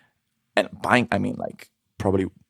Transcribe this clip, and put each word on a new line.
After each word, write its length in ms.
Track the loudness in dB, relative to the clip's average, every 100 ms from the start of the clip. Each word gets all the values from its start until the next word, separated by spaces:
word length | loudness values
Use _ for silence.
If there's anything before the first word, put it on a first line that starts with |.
| _ _ _ _ _ 0
and 120 | 0 -2
buying, 260 | 2 2 2
I 60 | 0
mean, 180 | -2 -4
like, 340 | -8 -12 -20 _ _ -4
probably 280 | 0 0 0 -6